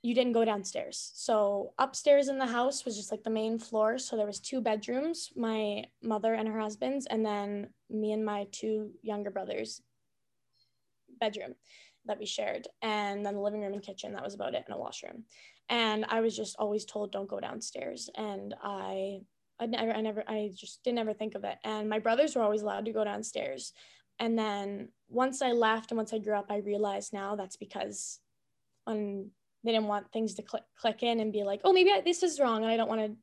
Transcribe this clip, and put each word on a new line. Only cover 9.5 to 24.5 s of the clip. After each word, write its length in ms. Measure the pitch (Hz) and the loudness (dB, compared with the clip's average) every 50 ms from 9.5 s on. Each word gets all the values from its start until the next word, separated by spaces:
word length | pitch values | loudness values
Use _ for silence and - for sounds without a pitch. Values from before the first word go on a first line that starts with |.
| - - - - - - _ _ _ _ _ _ _ _ _ _ _ _ _ _ _ _ _ _ _ _ _ _ _ _ _ _ 262 - | -4 -4 -4 -6 -8 -14 _ _ _ _ _ _ _ _ _ _ _ _ _ _ _ _ _ _ _ _ _ _ _ _ _ _ -6 -2
bedroom 340 | 233 214 208 214 - 131 123 _ _ _ - - - - _ _ _ | -2 -2 -2 -4 -10 -10 -12 _ _ _ -20 -20 -20 -20 _ _ _
that 120 | 226 214 - | -8 -8 -6
we 80 | 214 | -6
shared, 420 | 196 - - 214 208 - 269 247 - _ _ | -6 -4 -4 -2 -2 -4 -4 -8 -12 _ _
and 420 | - 220 214 208 208 202 202 202 208 | -4 -2 -2 -2 -2 -2 -4 -4 -4
then 120 | 202 202 | -4 -4
the 60 | 202 | -2
living 200 | 202 208 208 214 | -2 -2 -2 -2
room 120 | 208 196 196 | -4 -4 -6
and 100 | 202 196 | -6 -8
kitchen, 300 | - 190 - - 208 202 | -10 -12 -10 -10 -10 -8
that 100 | - 131 | -8 -8
was 100 | - 196 | -8 -8
about 220 | - - - - | -6 -6 -4 -4
it, 80 | - - | -4 -6
and 80 | - - | -6 -8
a 60 | - | -8
washroom. 440 | - - - - - 50 - 240 220 _ - - - - - _ _ - | -8 -8 -8 -10 -12 -12 -14 -14 -16 _ -20 -20 -20 -20 -20 _ _ -2
And 340 | 240 240 226 220 214 214 220 - | 0 2 2 2 2 2 0 0
I 120 | - 226 | 2 2
was 140 | 226 226 196 | 2 2 0
just 200 | 214 214 202 - - | -2 -6 -6 -4 -2
always 260 | 220 208 208 214 208 | -2 0 0 -2 -4
told, 280 | - - 208 208 202 | -4 -4 -4 -4 -4
"Don't 180 | 196 196 196 196 | -4 -6 -6 -4
go 100 | 202 202 | -6 -6
downstairs." 680 | 196 - - 220 226 - - - - - - - 233 - - | -6 -6 -6 -8 -8 -8 -8 -8 -8 -6 -8 -8 -10 -12 -8
And 400 | - 220 214 202 196 202 208 - - - | -6 -6 -4 -4 -6 -6 -8 -10 -8 -6
I, 560 | 208 202 190 190 190 190 190 190 196 202 190 190 _ _ _ _ _ _ _ | -6 -6 -4 -4 -4 -4 -2 -4 -4 -6 -8 -12 _ _ _ _ _ _ _
I 80 | 233 233 | -4 -4
never, 240 | 220 - 226 226 | -2 0 0 0
I 100 | 220 214 | 0 0
never, 220 | 220 220 208 214 - - | 0 -2 -2 -4 -4 -2
I 220 | 220 214 208 208 190 | -2 -2 -2 -4 -6
just 280 | - - - - - _ | -10 -14 -16 -16 -4 _
didn't 140 | 254 240 233 | 0 0 2
ever 160 | 226 214 214 | 0 0 -2
think 220 | 208 220 220 220 | -2 -4 -6 -4
of 80 | 202 196 | -4 -4
it. 160 | 202 - - - | -4 -6 -4 -4
And 240 | 214 214 214 214 214 | -4 -2 -2 0 0
my 120 | 214 214 | 0 2
brothers 360 | 214 226 226 240 302 302 - | 4 4 6 6 4 4 4
were 60 | 262 | 4
always 220 | 226 208 214 214 208 | 4 4 4 2 0
allowed 220 | 208 196 196 214 | -2 -2 -2 -4
to 60 | 226 | -2
go 120 | 220 220 214 | 0 0 0
downstairs. 680 | 208 202 208 220 - - - - 135 135 135 - - - - - - - - _ _ _ _ | 0 -2 -4 -6 -6 -4 -4 -4 -4 -6 -6 -10 -12 -14 -16 -20 -20 -20 -20 _ _ _ _
And 200 | 233 226 226 226 | 0 2 2 2
then 520 | 220 214 | 2 0